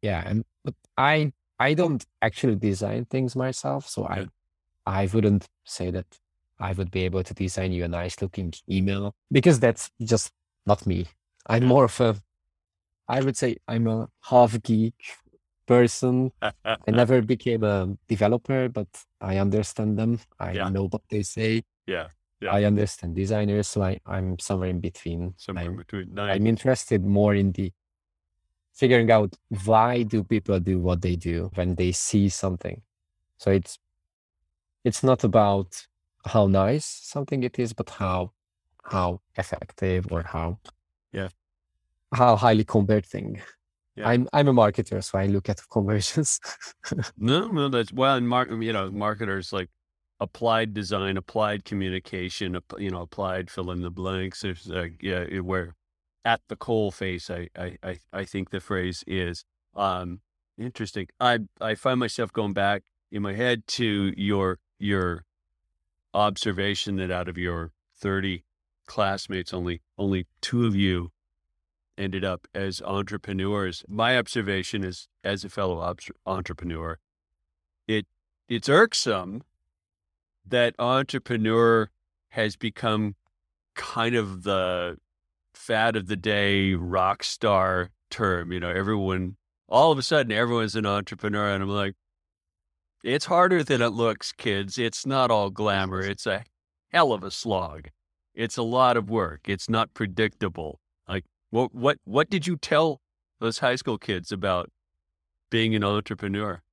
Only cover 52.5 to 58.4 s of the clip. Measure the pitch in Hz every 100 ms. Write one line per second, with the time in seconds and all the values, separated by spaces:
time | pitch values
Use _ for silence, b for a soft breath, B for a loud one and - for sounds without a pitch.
52.5 | 90 - - 101 90 85 - 98 92 90
53.5 | - 90 90 87 87 92 95 92 - 101
54.5 | 87 - 87 85 82 98 90 87 95 90
55.5 | 92 85 - _ _ _ _ 117 117 _
56.5 | 113 - 113 104 - 95 90 - 87 87
57.5 | - 90 87 95 90 _ 95 95 98